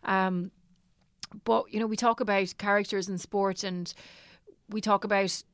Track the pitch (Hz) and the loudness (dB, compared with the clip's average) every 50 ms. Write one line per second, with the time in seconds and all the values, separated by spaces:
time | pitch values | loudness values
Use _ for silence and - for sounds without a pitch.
0 | - - 190 190 190 190 185 180 175 185 _ _ _ _ _ _ _ _ _ _ | 0 2 2 2 2 2 0 -2 -4 -6 _ _ _ _ _ _ _ _ _ _
1 | _ _ _ _ - - - 214 _ 226 226 226 - - - 214 226 220 220 - | _ _ _ _ -18 -18 -18 -8 _ 2 2 2 2 -2 -4 -2 -2 -2 -2 2
2 | 240 240 226 - 254 208 202 196 196 180 - - 202 208 202 208 208 - - 196 | 2 2 2 2 0 0 2 2 0 -2 -4 -6 0 2 2 2 2 0 -4 -4
3 | 180 190 190 180 - - - 202 196 196 185 - - 190 180 180 175 - - - | -4 -4 -6 -6 -8 -4 -2 0 0 0 0 -2 -6 -6 -6 -6 -8 -8 -12 -16
4 | - - - - - - - - _ - - _ _ - 202 214 202 208 202 196 | -20 -20 -20 -20 -20 -20 -20 -20 _ -20 -20 _ _ -8 -8 -4 2 2 2 2
5 | - 202 208 196 196 180 - - - _ | 4 2 2 2 2 0 -2 -6 -10 _